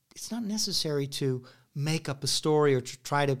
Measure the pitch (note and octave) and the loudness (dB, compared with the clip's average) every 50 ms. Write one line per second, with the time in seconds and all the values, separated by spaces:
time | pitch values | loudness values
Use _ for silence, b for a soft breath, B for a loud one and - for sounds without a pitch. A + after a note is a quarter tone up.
0 | _ _ _ - - - A3 A#3+ A#3 G3 G#3+ A3 - G3+ F3 - - D#3+ D3 C#3+ | _ _ _ -14 -10 -8 -6 -6 -4 -4 -2 -2 -2 -2 -2 -2 -2 0 0 0
1 | C#3 C#3 C#3 - C#3+ C3+ B2+ B2+ B2 B B B B B _ D3 C#3 D3+ D#3 D#3 | -2 -2 -4 -2 0 0 0 -2 -6 B B B B B _ -4 -2 0 -2 -2
2 | - - C#3 C#3+ - C3 - - - D#3 D3+ D3+ D3+ D3 C3+ B2+ B2 - - - | -2 -4 -6 -4 -2 -2 -2 0 2 2 4 4 6 6 4 2 0 -4 -10 -12
3 | - - D3 C#3+ C#3+ C#3 C3+ C#3 | -6 -2 0 2 2 2 0 -2